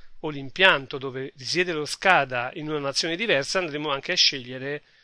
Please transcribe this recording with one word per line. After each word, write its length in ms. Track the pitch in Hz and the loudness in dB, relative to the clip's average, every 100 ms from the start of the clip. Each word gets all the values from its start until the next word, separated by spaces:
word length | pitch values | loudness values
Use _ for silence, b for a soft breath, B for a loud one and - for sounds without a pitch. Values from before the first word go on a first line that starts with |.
| b b | b b
o 80 | 156 | -8
l'impianto 680 | 143 139 - 190 156 135 143 | -6 -6 4 6 6 2 -8
dove 340 | 135 127 135 - | -6 -8 -10 -10
risiede 360 | 123 147 180 | -4 0 0
lo 140 | 156 143 | 0 -4
scada 640 | - 196 175 139 127 123 | 0 4 4 4 -2 -4
in 140 | 143 151 | -6 -4
una 100 | 151 | -2
nazione 380 | 139 139 170 170 | -2 -2 -2 -2
diversa, 420 | 226 147 139 190 | 2 2 2 -2
andremo 320 | 175 147 151 | -2 -4 -2
anche 220 | 139 135 | -4 -2
a 40 | 175 | 4
scegliere 640 | - 139 123 127 135 147 b b | 4 2 -8 -8 -6 -8 b b